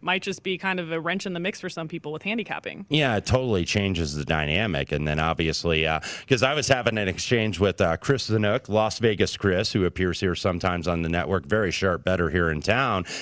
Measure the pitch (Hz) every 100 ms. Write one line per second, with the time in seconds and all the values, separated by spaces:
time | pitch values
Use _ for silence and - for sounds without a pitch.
0 | 175 185 196 180 196 180 190 185 160 165
1 | 165 190 196 170 185 - 185 - 160 170
2 | 147 151 196 233 - 78 - 73 196 151
3 | 135 104 - 127 127 98 82 104 98 85
4 | 78 73 71 80 76 85 110 73 69 73
5 | 76 76 80 82 80 78 87 80 78 78
6 | - - - 127 131 147 131 127 120 110
7 | 98 85 - 120 107 87 101 - 90 82
8 | - 135 - 107 104 123 - 107 107 -
9 | 113 101 95 - 101 90 - 110 87 -
10 | 92 85 95 82 98 87 92 87 80 85
11 | 82 87 78 95 71 107 95 - 98 85
12 | 90 92 82 87 85 76 82 120 131 98
13 | 92 -